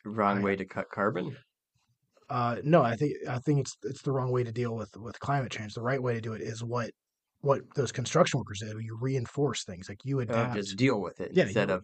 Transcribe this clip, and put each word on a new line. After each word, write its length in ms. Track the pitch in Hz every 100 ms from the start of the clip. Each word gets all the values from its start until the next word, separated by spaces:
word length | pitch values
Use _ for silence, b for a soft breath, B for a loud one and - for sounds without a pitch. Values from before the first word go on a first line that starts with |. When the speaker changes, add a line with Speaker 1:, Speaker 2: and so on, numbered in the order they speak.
| 104
Speaker 1:
Wrong 320 | 110 101 101
Speaker 2:
I 40 |
Speaker 1:
way 140 | 98 95
to 80 |
cut 220 | 95 98 -
carbon? 460 | 107 101 180 185 120 - _ _ _ _ _ _ _ -
Speaker 2:
Uh, 280 | 123 120 110
no, 200 | 139 165
I 120 | 120 110
think, 160 | 147 - -
I 100 | 123
think 220 | - 143
it's, 160 | 123 -
it's 200 | 107 131
the 100 | 143
wrong 180 | 131 127
way 140 | 123
to 80 | 117
deal 220 | 113 120 113
with, 200 | 101 95
with 220 | 113 -
climate 320 | - 139 117
change. 240 | - 107
The 80 | 117
right 200 | 120 135
way 120 | 123
to 60 | 113
do 120 | 113
it 80 | 107
is 220 | - 113
what, 280 | 117 120 110 - _ _ _ _
what 200 | 139 135 -
those 160 | 143 117
construction 480 | - 120 156 - 135
workers 220 | 104 101
did. 160 | 110 110
You 160 | 113 113
reinforce 640 | 131 135 113 143 143 107
things, 240 | - 87 95
like, 100 | 98
you 160 | 131 135
Speaker 1:
Oh, 20 |
Speaker 2:
adapt. 320 | 113 113 120
Speaker 1:
just 220 | 104 98 98
deal 240 | 131 110
with 200 | 85 -
it 120 | 87
Speaker 2:
Yeah, 100 | 95
Speaker 1:
instead 260 | 98 107 98
Speaker 2:
you, 40 |
Speaker 1:
of 80 | 92